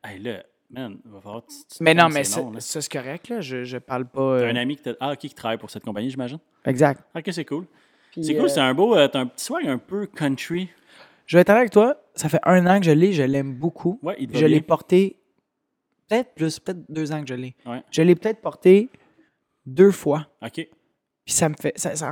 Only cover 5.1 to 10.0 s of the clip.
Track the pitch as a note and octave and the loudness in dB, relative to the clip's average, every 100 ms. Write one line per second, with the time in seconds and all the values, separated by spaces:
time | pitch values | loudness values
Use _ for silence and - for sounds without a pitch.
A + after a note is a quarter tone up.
5.1 | C#3+ D3 - A#2 A2+ G#2+ G#2+ - G#2 B2 | -8 -12 -10 -6 -6 -8 -14 -10 -8 -8
6.1 | C3 B2 D3+ _ _ - B2+ D3 C3+ _ | -8 -10 -12 _ _ -4 2 2 2 _
7.1 | E3 D#3+ E3+ D#3 D3 F#3 _ _ _ _ | -12 -8 -8 -8 -10 -10 _ _ _ _
8.1 | - D#3 D#3 - E3+ C3 C3 G#3 G#3 C#3 | -10 -2 0 0 2 2 2 4 6 4
9.1 | C#3 B2+ - - D4+ C#4+ B2+ _ G3 | 2 -6 -8 -8 -6 -4 -6 _ -8